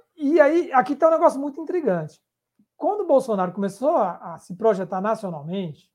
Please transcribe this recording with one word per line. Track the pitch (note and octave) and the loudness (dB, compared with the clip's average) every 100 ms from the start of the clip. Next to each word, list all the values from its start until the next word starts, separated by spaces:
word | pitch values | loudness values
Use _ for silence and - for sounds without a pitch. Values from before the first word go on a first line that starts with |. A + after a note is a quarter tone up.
| _ - | _ -6
e | C#4+ E4 | 2 4
aí, | C#4+ E4 D#4+ | 6 4 2
aqui | - - C#4+ | 0 0 2
tá | D#4+ | 4
um | |
negócio | E4 E4 C4+ | 4 2 2
muito | C#4+ C#4+ | -4 -8
intrigante. | D#4+ F4 C#4+ F3 D#3 - _ _ _ _ _ - | -8 -4 -2 -2 -4 -14 _ _ _ _ _ -6
Quando | D#4 G#4 | -4 -2
o | F4+ | 2
Bolsonaro | C#4 C4+ G3+ F3+ | 0 2 -2 -4
começou | F#3 G3 G3 C4+ E4 | -4 -8 -4 -2 0
a, | G3 E3+ F#3 E3 | -2 -6 -14 -16
a | |
se | - F3+ | -16 -2
projetar | A3 G3 F3+ F#3+ | 0 0 -2 -4
nacionalmente | G3+ A3 G3+ E3 C#3+ F#3+ F3+ C#3+ _ | -4 -4 -6 -10 -8 -8 -8 -12 _